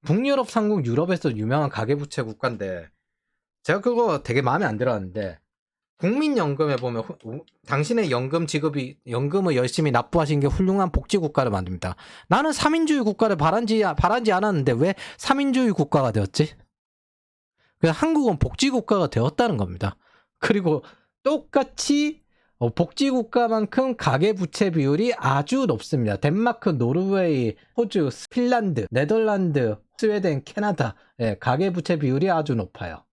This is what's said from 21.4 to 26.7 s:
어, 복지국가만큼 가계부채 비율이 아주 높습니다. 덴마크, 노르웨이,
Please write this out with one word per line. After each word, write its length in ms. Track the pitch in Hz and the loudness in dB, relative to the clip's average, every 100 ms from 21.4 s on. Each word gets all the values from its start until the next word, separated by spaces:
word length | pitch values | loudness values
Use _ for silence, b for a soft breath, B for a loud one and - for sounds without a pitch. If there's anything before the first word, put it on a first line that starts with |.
| - 285 262 - - 285 294 302 _ _ _ _ | 0 0 0 -6 0 0 0 -4 _ _ _ _
어, 120 | 120 | -4
복지국가만큼 1300 | - 175 - 277 254 226 240 233 220 214 - 262 226 | 0 -2 0 0 0 0 0 2 0 0 0 -2 0
가계부채 720 | - 131 190 196 180 - 202 | 0 2 2 0 -4 -2 0
비율이 440 | 165 139 147 233 233 | 2 2 2 0 0
아주 480 | 131 139 139 262 254 | 0 0 0 0 0
높습니다. 520 | 113 - 143 110 98 | -2 -2 -2 0 0
덴마크, 520 | 147 180 233 233 | 0 0 0 0
노르웨이, 840 | - | -2